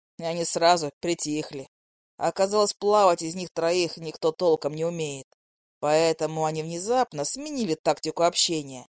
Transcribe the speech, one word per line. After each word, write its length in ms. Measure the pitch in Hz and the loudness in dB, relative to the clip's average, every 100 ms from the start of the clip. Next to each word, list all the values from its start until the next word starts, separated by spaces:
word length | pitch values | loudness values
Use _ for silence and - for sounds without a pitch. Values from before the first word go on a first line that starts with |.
| _ - | _ -10
и 60 | |
они 220 | 165 170 165 | -6 -4 -2
сразу 460 | 170 170 175 147 - | 2 4 4 2 -6
притихли. 680 | 175 170 151 151 151 143 135 _ _ _ _ - | -4 -4 -2 -4 -6 -10 -14 _ _ _ _ -6
Оказалось, 560 | 170 185 196 214 208 | -4 0 0 2 0
плавать 480 | - 202 214 196 175 | 0 2 4 6 4
из 140 | 160 180 | -2 -8
них 160 | 175 | -8
троих 460 | - 165 180 165 - | -2 0 2 0 -4
никто 340 | 160 - 165 | -12 -4 -2
толком 420 | 160 180 156 143 | 0 2 2 0
не 100 | 156 | -4
умеет. 440 | 165 170 151 139 - _ _ _ _ _ | -4 -4 -6 -8 -14 _ _ _ _ _
Поэтому 680 | 147 156 165 160 156 160 156 | 0 4 4 2 -2 -2 -2
они 160 | 160 | -2
внезапно 640 | 160 170 196 254 247 151 151 | -6 -6 0 0 0 -2 -4
сменили 500 | 262 302 277 196 156 | -4 -6 -4 -2 0
тактику 480 | 156 147 156 - | 0 -2 -2 0
общения. 640 | 170 170 - 160 143 127 123 | 2 2 0 -2 -6 -12 -18